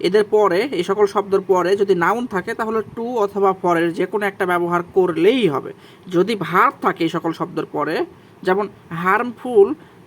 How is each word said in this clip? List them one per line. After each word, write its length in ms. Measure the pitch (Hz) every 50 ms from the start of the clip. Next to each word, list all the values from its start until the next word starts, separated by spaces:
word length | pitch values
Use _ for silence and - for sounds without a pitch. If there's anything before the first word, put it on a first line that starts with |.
| - 175
এদের 160 | 185 214 208 208 208
পরে, 240 | 214 208 190 170 185 233 285 240 165
এই 40 | 175 190
সকল 160 | 196 202 208 196 -
শব্দের 280 | 214 202 202 190 190
পরে 300 | 185 180 190 180 175 175 202 202
যদি 120 | 196 196 190
নাউন 280 | 175 170 180 208 240 247 247
থাকে 240 | 214 180 170 226 233 -
তাহলে 200 | 226 220 226 226 208 - -
to 100 | 233 233 240 254 233 202
অথবা 260 | 196 202 202 196 196 190 190
for 140 | - 180 170 165
এর 80 | 170 170 165 175
যে 60 | 180
কোনো 180 | 185 - 208 208
একটা 200 | 196 196 - 196
ব্যবহার 360 | 180 180 175 175 170 175 175 170 - - 190
করলেই 500 | 185 180 160 160 165 202 262 262 220 165 139
হবে। 180 | 131 - - - - - - - - - 185 180
যদি 180 | 170 185 202 233
ভার্ব 380 | 196 170 156 170 190 226 269 262 -
থাকে 200 | - 202 180 - 170
এই 80 | 160 175
সকল 160 | 165 - 165 160 -
শব্দের 280 | 160 180 160 156 147 - -
পরে, 200 | 151 147 147 165 240 349 - - - - - - - - 185
যেমন 180 | 185 202 208 196 - - - - 170 165
হার্মফুল, 680 | 175 185 196 220 247 247 226 - - 254 247 208 196 233 302 - - - - - -